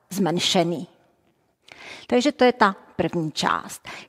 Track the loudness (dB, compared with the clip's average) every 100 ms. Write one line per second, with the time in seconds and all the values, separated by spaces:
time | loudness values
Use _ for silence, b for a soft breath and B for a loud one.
0 | _ -2 0 0 0 2 0 -2 -10 _
1 | _ _ _ _ _ _ B B B B
2 | 0 2 2 4 2 4 2 0 -8 -4
3 | -2 -2 -4 -2 -2 -2 -4 -16 B B